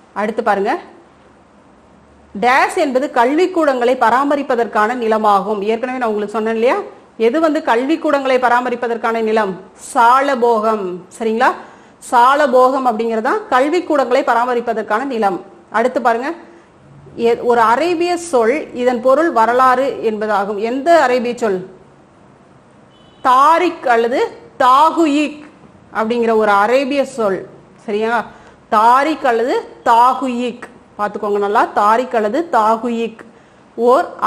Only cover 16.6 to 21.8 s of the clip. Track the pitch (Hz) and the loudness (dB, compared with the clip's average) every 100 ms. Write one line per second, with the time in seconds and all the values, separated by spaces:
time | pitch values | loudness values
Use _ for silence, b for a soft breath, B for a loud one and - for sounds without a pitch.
16.6 | B _ - - - 196 233 240 240 233 | B _ -20 -20 -18 -4 -2 0 2 2
17.6 | 220 247 339 330 349 349 - 247 220 294 | 2 2 0 0 -2 -2 -2 0 2 0
18.6 | - 240 247 240 254 269 330 226 226 247 | -6 -4 -2 0 2 2 2 2 2 4
19.6 | 262 254 277 - 220 214 214 202 202 202 | 4 2 0 -2 -4 -4 -2 -2 -2 -4
20.6 | 226 262 311 330 254 247 240 240 226 185 | -4 -2 2 4 2 0 -4 -4 -4 -4
21.6 | 185 - | -8 -20